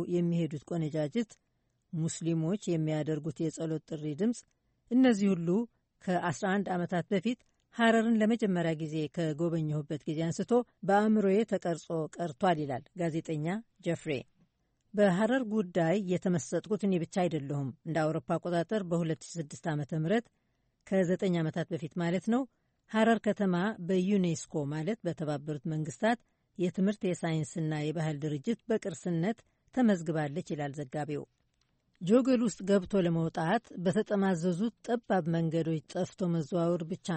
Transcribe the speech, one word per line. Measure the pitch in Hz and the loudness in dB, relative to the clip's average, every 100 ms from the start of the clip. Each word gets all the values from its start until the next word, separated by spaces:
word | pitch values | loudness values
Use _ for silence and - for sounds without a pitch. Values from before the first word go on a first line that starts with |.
| 175 | 0
የሚሄዱት | 175 170 170 156 156 - | 0 2 0 0 -4 -6
ቆነጃጅት፣ | 170 156 156 147 233 226 - _ _ _ _ _ | -4 -2 -2 -2 -2 -4 -10 _ _ _ _ _
ሙስሊሞች | 160 160 - 165 165 160 214 - | -4 -2 -2 -2 0 0 -2 -2
የሚያደርጉት | 165 156 156 147 151 156 - | 0 0 0 -2 -4 -4 -4
የጸሎት | 160 - 160 156 - | -4 -4 -4 -6 -6
ጥሪ | 156 151 147 | -8 -6 -2
ድምፅ፣ | 220 233 - _ _ _ - | -2 -2 -10 _ _ _ 0
እነዚህ | 247 262 202 202 | 4 6 6 2
ሁሉ | 175 170 202 233 _ _ _ | 2 2 0 -2 _ _ _
ከአስራ | - 180 175 - 196 | -4 -2 -2 -2 0
አንድ | 202 185 | 0 0
ዓመታት | 180 170 175 - | -2 -2 -2 0
በፊት | 196 226 254 _ _ _ - | -2 0 -4 _ _ _ 2
ሐረርን | 226 226 226 220 | 4 4 4 4
ለመጀመሪያ | 214 233 208 180 165 | 2 2 2 2 0
ጊዜ | 156 156 156 151 | -2 -4 -4 -4
ከጎበኘሁበት | - 160 147 170 165 156 151 143 151 | -2 -2 0 0 0 0 -2 -4 -6
ጊዜ | - 151 | -4 -2
አንስቶ | 165 180 190 240 - _ | -2 -2 0 0 0 _
በአእምሮዬ | 185 202 220 214 196 196 226 | 2 4 4 4 4 2 2
ተቀርጾ | 190 175 156 - 165 151 | -2 -2 -4 -4 -4 -4
ቀርቷል | - 170 - 185 156 | -6 -6 0 0 2
ይላል | 139 123 - 180 | -2 -4 -6 -4
ጋዜጠኛ | 170 160 160 156 160 208 - _ | -2 -2 -4 -4 -2 -4 -8 _
ጀፍሬ። | 175 165 156 131 - _ _ _ _ _ _ | -4 -4 -4 -6 -6 _ _ _ _ _ _
በሐረር | 208 202 175 220 269 214 | 4 4 4 2 2 0
ጉዳይ | 220 180 175 160 202 185 | -2 0 2 2 2 0
የተመሰጥኩት | 175 190 175 - 170 170 208 | 0 2 0 0 -4 -2 -2
እኔ | 202 180 | 2 0
ብቻ | 170 202 | 0 0
አይደለሁም። | 180 156 139 143 135 - | 0 0 -2 -4 -4 -6
እንደ | 165 156 | -4 0
አውሮፓ | 156 156 - | 0 0 -2
አቆጣጠር | 165 175 170 160 220 | -4 0 -2 0 -2
በሁለት | 175 170 160 156 | 0 0 0 -4
ሺ | - | -6
ስድስት | 165 147 - 175 | -10 -10 -8 -4
ዓመተ | 147 143 156 | -4 -2 -2
ምህረት | 160 233 - _ _ _ _ _ - | 0 0 -2 _ _ _ _ _ -2
ከዘጠኝ | 190 175 180 196 170 | 0 2 2 2 0
ዓመታት | 156 170 156 | 0 -2 -4
በፊት | 160 156 175 | -6 -6 -4
ማለት | 170 180 - | -2 0 0
ነው፣ | 240 262 _ _ _ _ | 0 -2 _ _ _ _
ሐረር | 220 220 226 | 2 4 4
ከተማ | 208 196 196 175 208 220 | 0 0 0 2 0 -4
በዩኔስኮ | 170 185 185 208 175 160 - 160 143 | -2 0 2 2 2 -2 -4 -6 -4
ማለት | 156 156 226 | -4 -4 -4
በተባበሩት | 175 160 151 143 151 147 165 | -6 -4 -4 -4 -6 -6 -4
መንግስታት | 156 156 - 220 240 _ _ _ - | -4 -6 -2 -2 -2 _ _ _ -4
የትምህርት | 180 190 190 208 | -2 0 0 0
የሳይንስና | 180 170 165 160 147 170 156 151 | -2 -2 -2 -2 -2 -4 -2 -2
የባህል | 151 160 156 143 | -2 -2 -2 -2
ድርጅት | 147 147 233 233 - | -4 -4 -4 -4 -2
በቅርስነት | 220 202 160 180 165 185 - _ _ _ - | -2 -2 -6 -2 0 0 -4 _ _ _ 2
ተመዝግባለች | 226 180 165 156 147 156 - | 4 4 0 -2 -2 -4 -6
ይላል | 151 143 | -4 -4
ዘጋቢው። | 147 139 151 147 143 - _ _ _ _ _ _ - | -6 -6 -6 -4 -6 -8 _ _ _ _ _ _ -6
ጆገል | 175 247 262 247 | 4 6 6 4
ውስጥ | 233 - | 2 -2
ገብቶ | 190 196 185 196 | 2 2 4 2
ለመውጣት | 175 165 165 - 160 226 - - | 4 2 0 0 0 0 -2 -4
በተጠማዘዙት | 175 202 - 202 196 170 180 170 226 - | 0 0 0 2 2 2 0 0 -2 -4
ጠባብ | - 240 - 190 165 | -4 -4 0 0 2
መንገዶች | 165 165 165 160 156 - | 0 2 0 0 -2 -4
ጠፍቶ | 180 180 - 180 | -6 -6 -2 0
መዘዋወር | 165 143 175 170 175 | 0 0 0 2 0
ብቻ | 160 190 - | -2 -8 -4